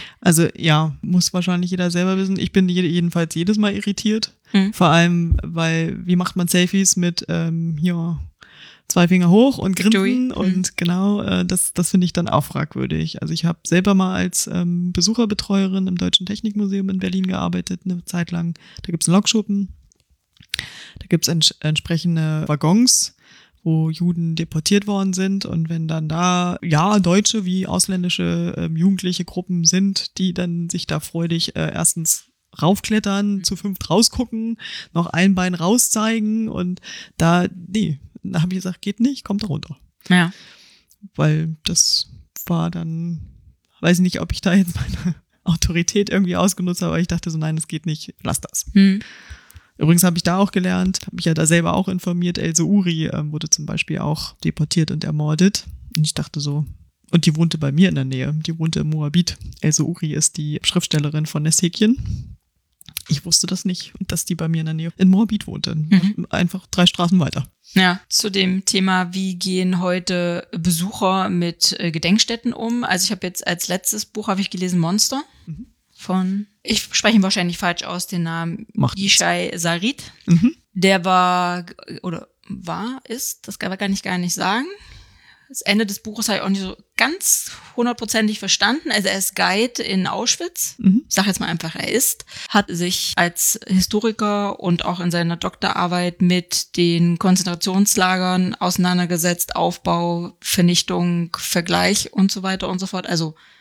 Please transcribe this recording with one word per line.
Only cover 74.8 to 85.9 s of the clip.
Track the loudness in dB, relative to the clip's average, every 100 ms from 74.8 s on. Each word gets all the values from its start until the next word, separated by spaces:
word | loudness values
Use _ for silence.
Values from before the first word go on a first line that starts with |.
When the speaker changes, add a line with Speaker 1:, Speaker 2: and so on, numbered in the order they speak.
| 2 2 0 -2 -8 _ -16
Speaker 1:
Mhm. | -16 -16 _ _
Speaker 2:
von, | _ -2 -2 0 -2 -6 _
ich | -4 -4 -2
spreche | 0 4 4
ihn |
wahrscheinlich | 4 0 -2 -2
falsch | -4 -4
aus, | -6 -8 -6
den | -4
Namen, | -4 -4 -6 -8 -8
Speaker 1:
Macht | -2 -2 0
nichts. | 2 2
Speaker 2:
Yishai | 2 0 -2 -2
Sarit. | -2 0 -2 -4 -10 -8 2
Speaker 1:
Mhm. | 4 4 0 _
Speaker 2:
Der | 0 2 2
war, | 4 4 4 2 0 -2 -8 -16 -16 -10
oder | -8 -8 -12 _ -14
war, | -12 -8 -6 -6 -8 -10
ist, | -8 -8 -8 -12
das | -8
kann, | -6 -4
kann | -2
ich | -2
gar | -2 -4
nicht | -2
sagen. | -2 -2 -2 -4 -10 -18 -20 -20 _ _ _ _
Das | -8
Ende | 0 0
des | 0